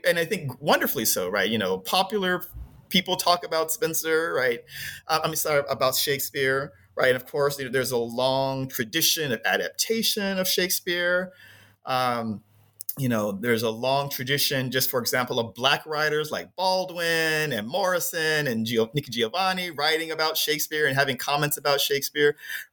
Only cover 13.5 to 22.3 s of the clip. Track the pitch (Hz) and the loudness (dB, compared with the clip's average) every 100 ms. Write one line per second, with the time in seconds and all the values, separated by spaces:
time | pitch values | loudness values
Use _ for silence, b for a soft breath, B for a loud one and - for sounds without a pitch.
13.5 | 113 113 110 127 139 143 - 127 143 - | 2 2 -2 0 0 0 -6 -2 0 2
14.5 | 135 127 127 - 127 113 127 123 127 113 | 0 0 0 0 0 0 0 0 -2 -4
15.5 | - 131 151 156 151 151 151 151 104 87 | 0 2 2 0 -2 0 0 -2 -6 -8
16.5 | - 185 185 185 170 170 165 160 156 151 | -2 2 2 0 -2 0 2 2 2 0
17.5 | 117 107 175 185 180 170 170 160 156 143 | -2 -2 0 0 0 -2 -2 0 2 0
18.5 | 113 113 117 110 151 - 113 110 175 190 | 0 0 0 0 -2 -4 -2 -2 0 0
19.5 | 185 180 147 151 160 160 160 160 156 - | 0 -4 -2 0 2 0 0 0 0 0
20.5 | 151 - 156 151 135 139 123 - 147 147 | 0 -2 0 2 4 2 0 0 0 0
21.5 | 143 147 143 - 143 139 151 147 | 0 2 2 2 0 -2 2 2